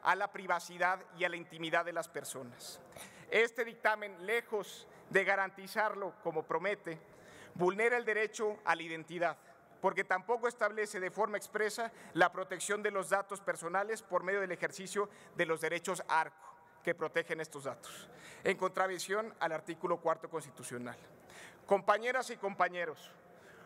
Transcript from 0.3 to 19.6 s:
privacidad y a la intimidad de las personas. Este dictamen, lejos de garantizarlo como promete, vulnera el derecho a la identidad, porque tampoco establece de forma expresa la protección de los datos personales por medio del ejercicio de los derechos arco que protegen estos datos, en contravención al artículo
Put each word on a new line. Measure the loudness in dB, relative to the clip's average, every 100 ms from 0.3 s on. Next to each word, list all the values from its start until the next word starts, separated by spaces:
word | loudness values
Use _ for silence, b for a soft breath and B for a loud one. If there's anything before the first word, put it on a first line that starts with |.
privacidad | -4 0 0 0 0 2 2 -4 -2
y |
a | -2
la | -2
intimidad | -10 -6 0 0
de | 0
las | -4 -4
personas. | -6 -8 -10 -10 -12 -14 -16 -16 B B B B
Este | 2 2 0
dictamen, | -6 0 0 2 -2 -10
lejos | -2 -2 0 -4 -4 -12 -18 B B
de | 2
garantizarlo | 4 2 2 -4 -6 0 0 0 -6 -4
como | -4 -4
promete, | -2 0 0 -2 -4 -10 -12 B B B B
vulnera | 2 2 4 4 4
el | 2
derecho | 0 0 0 -2 -2
a | 2
la | 2
identidad, | 2 -6 -6 0 0 -2 -12 -20 -20 0
porque | 2 2
tampoco | 2 0 2 2 2
establece | 2 0 2 -4 -2
de | -4
forma | 0 0 0
expresa | -4 0 0 0 -6 B B
la | 6 6
protección | 4 -6 -6 -2 0
de | 0
los | -2 0
datos | 0 0 -6
personales | -4 -4 -2 -2 -2 -4
por | 0 -2
medio | 2 0
del | 0
ejercicio | -2 -4 -4 -6 -2 -4 B B
de | -2
los | 0 2
derechos | 0 -2 -2 -4 2
arco | 2 2 -4 -20 -20 -20 -8
que | -4
protegen | -2 0 0 0 -4
estos | -6 -8
datos, | -8 -8 -12 -16 -16 B B B
en | 0 2
contravención | 0 0 0 0 -2 -2 -2 -2
al | -2
artículo | -2